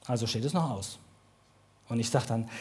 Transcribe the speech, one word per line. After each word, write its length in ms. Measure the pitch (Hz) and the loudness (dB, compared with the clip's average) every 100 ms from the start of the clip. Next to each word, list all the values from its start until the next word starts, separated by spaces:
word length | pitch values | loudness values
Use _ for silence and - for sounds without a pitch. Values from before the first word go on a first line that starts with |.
| - | -2
Also 220 | 120 113 | 0 0
steht 180 | 113 135 | 0 0
es 80 | |
noch 160 | 175 160 | 2 0
aus. 300 | 101 98 - - - _ _ _ _ _ _ - | -2 -6 -10 -18 -20 _ _ _ _ _ _ -2
Und 100 | 117 | 0
ich 100 | 113 | 2
sag 160 | 135 - | 2 2
dann, 240 | 113 113 - | 0 -2 -6